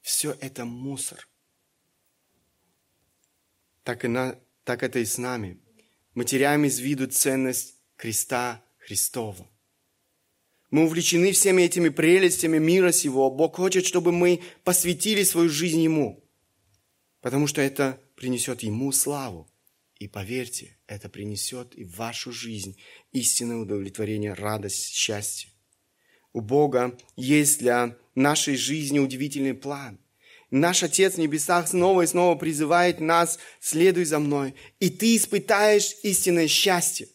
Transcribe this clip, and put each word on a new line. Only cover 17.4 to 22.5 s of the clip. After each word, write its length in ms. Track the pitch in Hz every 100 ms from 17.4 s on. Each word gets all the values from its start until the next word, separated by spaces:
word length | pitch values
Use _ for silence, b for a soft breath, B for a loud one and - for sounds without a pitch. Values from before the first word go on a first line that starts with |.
| 147
что 120 | 147
это 400 | 139 135 139 131 _
принесет 480 | _ 127 123 123 120
Ему 300 | 110 107 135
славу. 580 | 131 - 143 131 87 76 _ _ _ _ _
И 120 | 101
поверьте, 680 | 104 95 127 120 - - _ _
это 220 | 101 -
принесет 680 | - 104 101 - 127 123
и 100 | -
в 120 | 98 87
вашу 360 | 113 117 -
жизнь 460 | 117 117